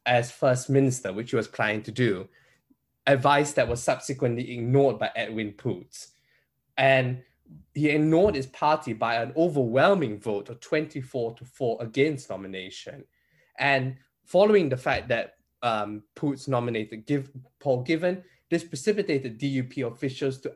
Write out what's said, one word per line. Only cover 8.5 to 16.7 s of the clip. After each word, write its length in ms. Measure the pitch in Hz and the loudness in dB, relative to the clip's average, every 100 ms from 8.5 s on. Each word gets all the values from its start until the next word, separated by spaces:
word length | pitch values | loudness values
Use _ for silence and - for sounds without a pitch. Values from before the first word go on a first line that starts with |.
| - 151 156 - | -2 0 0 -2
by 220 | 110 117 117 | -4 -2 -2
an 180 | 117 135 | -2 0
overwhelming 800 | 175 143 120 123 170 196 127 104 | 0 2 2 4 4 4 0 -4
vote 300 | 117 101 101 | -4 -4 -6
of 120 | 117 | -14
twenty-four 720 | - 156 151 143 127 131 117 | -4 -2 -2 -8 -8 -6 -6
to 100 | 117 | -8
four 320 | 127 - 123 113 | -16 -4 -4 -2
against 480 | 113 131 151 139 - | -4 0 0 0 -8
nomination. 760 | 95 95 95 92 - - 139 - _ _ _ _ - | -10 -10 -12 -12 -14 -16 -16 -20 _ _ _ _ -4
And 380 | 139 135 131 131 _ _ | 0 2 0 -8 _ _
following 460 | _ 180 214 208 156 | _ 4 6 6 4
the 60 | 127 | -2
fact 300 | 156 117 120 | -2 -2 -2
that, 260 | 117 - _ _ - | -2 -4 _ _ -4
um, 400 | 120 107 104 107 - | -2 -2 -4 -8 -14
Poots 340 | - 147 131 - | -6 -4 -4 -2
nominated 560 | 123 120 | -2 0